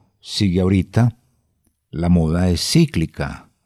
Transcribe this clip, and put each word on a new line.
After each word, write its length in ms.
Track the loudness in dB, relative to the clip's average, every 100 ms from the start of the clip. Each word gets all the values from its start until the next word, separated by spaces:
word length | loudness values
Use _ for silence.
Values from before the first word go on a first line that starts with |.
| _ _
sigue 440 | -12 -4 -2 0
ahorita? 560 | 2 0 0 0 0 -2 _ _ _ _ _ _ _
La 180 | -4 0
moda 400 | 2 2 0 0
es 140 | -2
cíclica 880 | 0 2 2 0 -6 -6 -10 -12 -20 _